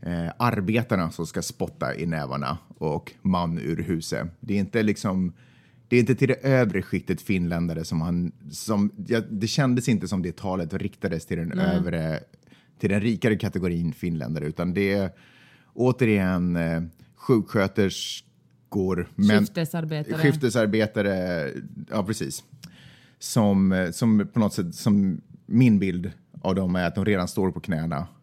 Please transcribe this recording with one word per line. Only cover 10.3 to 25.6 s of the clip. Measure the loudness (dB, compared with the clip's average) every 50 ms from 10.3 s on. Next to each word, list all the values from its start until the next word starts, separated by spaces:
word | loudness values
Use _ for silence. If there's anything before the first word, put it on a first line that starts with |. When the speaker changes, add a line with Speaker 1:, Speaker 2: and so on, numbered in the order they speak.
| -6
Speaker 1:
talet | -6 -4 -4 -2 -2 -2 -4 -4
riktades | -6 -6 -6 -8 _ -6 -4 -4 -4 -4
till | -6 -6 -4
den | -4 -4 -2
Speaker 2:
Nej. | -2 -2 0 0
Speaker 1:
övre, | -2 -2 -2 -2 -2 -2 -2 -4 -6 -8 _ _ -20 _ _ _ _ _ _ _ _
till | -2 0
den | 0 2
rikare | 2 0 -2 2 2 2 2
kategorin | 2 0 -2 -2 -2 -2 0 0 0 -2 -2 -4
finländare, | -4 -4 -4 -4 -4 -4 -4 -4 -4 -4
utan | -6 -4 -2 -2 -2 0
det | 0 2 2 2
är | 2 0 -2 -4 _ _ -20 _ -20 -20 _ _ _ _ _ _
återigen, | 0 2 2 4 4 4 4 4 4 4 2 2 2 2 2 2
eh, | 0 0 0 0 -2 -4 -6 -10 _ -20 _ _
sjuksköterskor, | _ 0 2 2 2 2 0 0 0 0 0 2 0 0 0 0 -4 -8 -10 -10 -12 -14 _ _ _ _ _ _ _ _ _ -4 -2 -2 0 -2 -2 -4 -6 -2
men | 2 4 6 6 6
Speaker 2:
Skiftesarbetare. | 4 2 0 -4 -4 -2 -2 -6 -4 -4 -4 -6 -4 -4 -4 2
Speaker 1:
skiftesarbetare, | 4 4 4 4 2 0 2 4 2 4 4 2 2 2 0 0 0 2 0 0 0 -2 -2 -2 -2 -4 -6 -8 -12 -12 -14 -14 -12 -6
ja, | -4 -2 -2
precis. | -2 -2 -4 -4 -6 -8 -10 -14 _ -20 -20 -20 -20 -20 -20 -20 -20 -20 -20 _ _ _ _
Som, | -10 -4 0 2 4 4 4 4 4 4 4
eh, | 2 0 -2
som | -2 0 2 4 4 4 2 0 0
på | 0
något | 0 0 0
sätt, | -2 -4 -4 -4
som | -4 0 2 4 4 4 2 0 -2 -6 _ -20 -20 _
min | 0 4 6